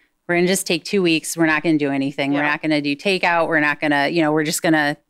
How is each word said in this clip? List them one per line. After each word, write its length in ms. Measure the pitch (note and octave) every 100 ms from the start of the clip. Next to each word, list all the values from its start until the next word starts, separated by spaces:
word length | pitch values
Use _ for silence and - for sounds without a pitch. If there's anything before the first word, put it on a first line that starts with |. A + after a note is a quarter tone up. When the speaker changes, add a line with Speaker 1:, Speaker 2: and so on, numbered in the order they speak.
| _ _ -
Speaker 1:
we're 80 | F3
gonna 120 | F3
just 180 | F#3+ -
take 200 | E3+ -
two 160 | G#3
weeks. 320 | F3 D#3+ - E3
We're 120 | D#3+
not 160 | D3+
gonna 140 | E3+ D#3
do 140 | C#3+
anything. 400 | C#3 C#3 C#3+ C#3
We're 100 | C#3+
Speaker 2:
Yeah. 80 | D3
Speaker 1:
not 100 | D3
gonna 200 | D#3 D3+
do 140 | C#3+ C#3+
takeout. 540 | G#3 F#3 F3+ E3+ D3+
We're 100 | D#3+
not 220 | D3+ C#3+
gonna, 260 | D#3 C#3+ C#3+
you 140 | E3+
know, 100 | D3+
we're 140 | D#3 D#3
just 160 | -
gonna 340 | F3 D#3 D3 D3+